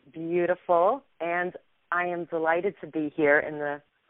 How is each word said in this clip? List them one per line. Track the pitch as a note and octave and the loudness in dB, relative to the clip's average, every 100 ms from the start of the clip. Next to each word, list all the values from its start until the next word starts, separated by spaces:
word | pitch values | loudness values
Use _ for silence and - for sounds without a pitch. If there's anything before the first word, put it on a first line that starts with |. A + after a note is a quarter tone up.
| _ | _
beautiful, | D#3+ E3 F3 F3 F3+ - E3+ F3+ C4+ _ - | -10 -4 0 0 0 2 4 4 2 _ -10
and | E3 F3 F3+ - _ _ - | -4 -2 -4 -6 _ _ -8
I | F3 F3 | -4 -2
am | F3 E3+ | -4 -4
delighted | E3+ D#3+ E3+ F#3+ - | -4 0 0 0 -6
to | D#3+ | -8
be | D#3+ D3+ | -4 -4
here | - D3 D3 | 2 4 4
in | - D3+ | 2 -6
the | D3 D3 _ _ _ | -6 -6 _ _ _